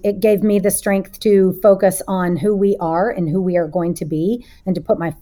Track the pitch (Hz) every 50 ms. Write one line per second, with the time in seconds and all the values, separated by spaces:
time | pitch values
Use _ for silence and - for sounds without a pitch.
0 | - 208 202 190 208 214 208 185 208 214 202 202 185 208 208 - - 208 196 196
1 | 190 - - - - 220 202 196 190 185 185 - - 208 196 190 202 185 185 -
2 | - - 190 185 180 175 175 135 147 208 208 190 196 196 202 - 175 160 165 170
3 | 202 240 - 185 170 151 151 190 185 185 175 175 165 156 151 180 170 170 165 -
4 | 175 147 160 156 165 196 240 240 - - - - - 190 175 170 160 - 214 165
5 | 170 160 156 -